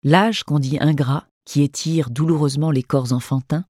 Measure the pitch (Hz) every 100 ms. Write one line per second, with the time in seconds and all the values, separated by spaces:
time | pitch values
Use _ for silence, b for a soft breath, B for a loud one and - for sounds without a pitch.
0 | 143 170 214 214 - 147 135 143 147 151
1 | 131 143 - _ - 147 143 - 160 165
2 | 131 120 160 160 147 135 160 139 123 139
3 | 123 127 - 135 - 151 180